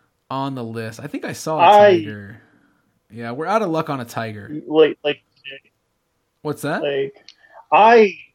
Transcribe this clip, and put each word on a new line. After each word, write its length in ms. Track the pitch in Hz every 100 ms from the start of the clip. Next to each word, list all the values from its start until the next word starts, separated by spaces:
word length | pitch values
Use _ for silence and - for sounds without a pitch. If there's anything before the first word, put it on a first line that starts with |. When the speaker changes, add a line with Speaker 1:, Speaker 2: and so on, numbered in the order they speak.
| _ _ _
Speaker 1:
on 240 | 135 139 131
the 80 |
list. 360 | 113 113 113 110
I 60 | 143
think 180 | 277
I 100 | 226
saw 260 | 131 - 156
a 20 |
Speaker 2:
I 300 | 175 208 208 175
Speaker 1:
tiger. 420 | 107 104 101 113 _ _ _ _ _ _ _
Yeah, 180 | 110 117
we're 120 | 123 160
out 160 | 220
of 80 | 196
luck 220 | 160 156
on 80 | 139
a 40 | 117
tiger. 440 | - 113 107 101 - -
Speaker 2:
Like, 320 | 156 151 -
like, 180 | 147 143 _ _ 135 139 _ _ _ _ _ _ _ _
Speaker 1:
What's 220 | 151 147
that? 180 | 143 170
Speaker 2:
like, 340 | 147 139 135 - - _ _ - _
I, 440 | 156 214 233 208 170 -